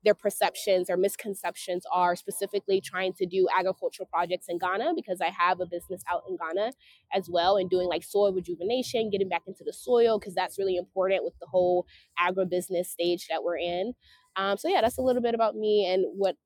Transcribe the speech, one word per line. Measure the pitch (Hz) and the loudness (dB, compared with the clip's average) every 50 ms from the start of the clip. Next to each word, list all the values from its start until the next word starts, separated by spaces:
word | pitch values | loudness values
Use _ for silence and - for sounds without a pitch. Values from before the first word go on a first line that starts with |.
| _ | _
their | 214 202 | 4 4
perceptions | _ - 208 - - 208 175 - - - 214 190 185 180 | _ 0 -4 0 2 0 0 0 -2 0 2 2 2 2
or | - 180 | 0 2
misconceptions | 180 190 202 - - - 220 196 - - 175 175 - - - 180 180 - - | 2 2 2 0 -4 -8 -8 -8 -6 -6 -8 -8 -8 -8 -6 -6 -6 -4 -2
are, | - 180 180 175 175 | 0 2 2 2 2
specifically | - - - 202 - 202 196 - 202 _ - 190 190 | 0 -4 -10 -6 -6 -6 -2 -4 -4 _ 0 0 0
trying | - - - 180 190 185 170 | 0 -2 -6 -2 -2 -2 -2
to | - 190 | -4 -6
do | 175 180 190 185 - - | -2 2 2 2 4 4
agricultural | 185 180 185 190 _ 190 165 - - 185 _ - | 2 2 0 -2 _ -6 -6 -6 -6 -12 _ -2
projects | 165 175 170 180 180 - - | -2 -2 -2 -4 -6 -4 -6
in | 175 175 | -6 -4
Ghana, | 185 180 190 202 247 320 349 | -2 -2 -2 0 0 -2 -2
because | - - - 180 180 | -2 -4 -6 -6 -2
I | 175 170 | -2 -4
have | 190 - 175 180 185 175 | 0 0 2 2 2 0
a | 180 | -2
business | 175 175 175 - - 180 185 - | -6 -6 -10 -8 -10 -12 -10 -6
out | - 180 175 - 190 | -4 -6 -4 -4 -8
in | 185 | -8
Ghana | 170 170 160 165 190 214 240 277 _ _ - - _ _ _ | -6 -6 -4 -2 -2 -2 -2 -4 _ _ -20 -20 _ _ _
as | - 196 185 | -4 -4 -4
well, | - 175 170 170 185 202 | 0 -2 2 4 4 4
and | 202 185 | 4 2
doing, | 180 185 185 180 | 0 0 0 0
like, | 180 160 170 - | 0 -2 -4 -6
soil | - - 202 208 202 | -2 2 2 2 4
rejuvenation, | 185 185 175 - 175 160 170 208 240 254 247 - - 233 226 220 | 2 -2 -4 -6 -8 -4 -2 -2 -2 -2 -2 -2 -2 -2 -2 -2
getting | 196 190 196 190 | 0 -2 -2 -2
back | 175 170 _ | -2 -6 _
into | 196 196 _ 151 | -8 -16 _ -10
the | 147 - | -10 -10
soil, | - - 247 247 233 233 226 220 208 | -8 -2 2 4 4 6 4 4 2
'cause | - 208 175 | -2 -4 -2
that's | 185 185 - - - | -2 -2 -2 -4 -2
really | 196 190 185 | -2 0 0
important | 180 180 _ _ 190 185 190 190 180 123 | -2 -4 _ _ 0 2 2 2 2 0
with | 170 _ - | -4 _ -10
the | - | -16
whole | - - 185 180 180 180 180 175 _ - - _ _ _ - | 0 2 4 4 6 4 2 0 _ -12 -20 _ _ _ 0
agribusiness | 175 180 185 185 185 175 175 180 175 - 185 170 180 | 2 2 2 0 0 0 0 -2 -2 0 -2 -2 -2
stage | - - - 170 175 175 175 - - | -2 -4 0 0 0 0 0 -2 -4
that | 160 156 107 | -4 -2 -2
we're | 175 170 | -2 -2
in. | 127 170 175 175 175 190 233 247 _ _ _ - _ _ _ _ | -2 -2 -2 -2 -2 -2 -4 -6 _ _ _ -20 _ _ _ _
Um, | 185 196 196 202 - | -2 0 0 0 0
so | - | 0
yeah, | 320 392 302 | 2 2 4
that's | 220 233 - - | 2 2 0 0
a | |
little | 254 262 247 247 233 | 0 2 2 2 2
bit | 233 226 | 0 2
about | 226 226 214 214 | 2 2 0 0
me | 214 214 214 208 208 196 | 0 0 2 4 4 4
and | 180 185 196 185 123 175 | 4 2 2 2 0 0
what | 196 196 190 - _ _ | 0 0 0 0 _ _